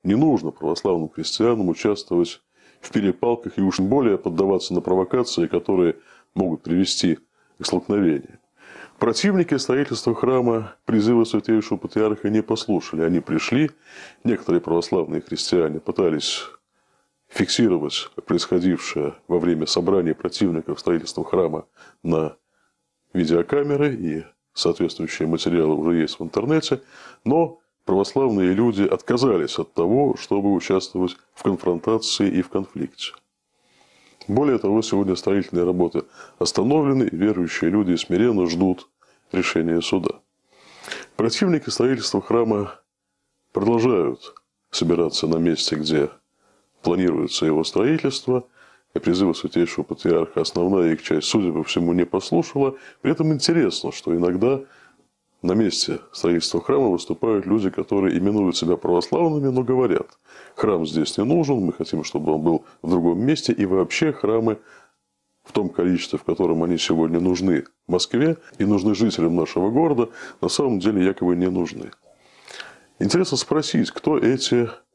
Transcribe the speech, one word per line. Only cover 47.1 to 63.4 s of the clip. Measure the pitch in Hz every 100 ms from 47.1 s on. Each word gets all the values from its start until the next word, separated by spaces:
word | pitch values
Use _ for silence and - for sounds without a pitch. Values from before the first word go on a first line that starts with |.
| 80 80 - 80
его | 78
строительство, | 80 95 120 160 139 135 - 127 - _ - _ _
и | -
призывы | - 90 95
Святейшего | 80 - 87 85 -
Патриарха | 78 - - 82 80 -
основная | 80 - 90 98 85
их | 78
часть, | - 80 -
судя | 110 90
по | 80
всему, | 80 90 85
не | 87 87
послушала. | 95 - 170 165 139 135 135 - -
При | 135
этом | - 156
интересно, | 147 - 170 107 - 82
что | - - 85
иногда | 87 92 117 135 135 - - _ _ _ _ _
на | 87
месте | 104 104 - - 73 -
строительства | - 85 85 - 85
храма | - 139 120
выступают | 87 - - 117 104 92
люди, | 110 95
которые | 90 90 101 95 87
именуют | 95 107 95 80
себя | 82 87
православными, | - 87 - - 165 151 135
но | 127
говорят: | 120 127 123 82 - _ _ - - -
«Храм | 107 90 80
здесь | 80 73 -
не |
нужен, | 110 170 143 127
мы | 90
хотим, | - 85 80
чтобы | 76 - 78
он | 78
был | 80 80 - _
в | -
другом | 90 85 85
месте, | 123 156